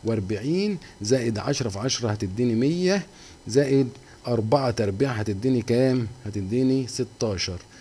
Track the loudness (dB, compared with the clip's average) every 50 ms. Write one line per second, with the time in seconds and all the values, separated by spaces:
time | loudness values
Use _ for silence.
0 | -4 -2 -2 0 -2 -2 -4 -2 -2 -2 0 0 0 -2 -2 -4 -8 -14 -14 -6
1 | -2 0 2 2 2 0 -2 -2 -2 -2 -2 -2 -2 -4 -4 -4 -4 -2 -2 -2
2 | -2 -2 -2 -2 -4 -4 -2 0 0 2 2 2 2 2 2 2 2 2 2 0
3 | -2 -6 -14 -20 -20 -20 -20 -16 -6 0 2 2 4 4 4 4 2 2 -4 -12
4 | -20 -20 -20 -10 -4 -2 0 0 2 2 2 2 2 2 0 0 0 0 0 0
5 | 0 0 0 -2 -2 -2 -2 -2 0 0 0 2 2 2 4 4 4 4 2 2
6 | 0 -4 -6 -10 -10 -8 -6 -6 -4 -2 0 2 2 2 2 0 -2 -4 -4 -6
7 | -6 -6 -6 -4 -2 -2 -2 -2 -4 -6 -6 -8 -12 -16 -20 -20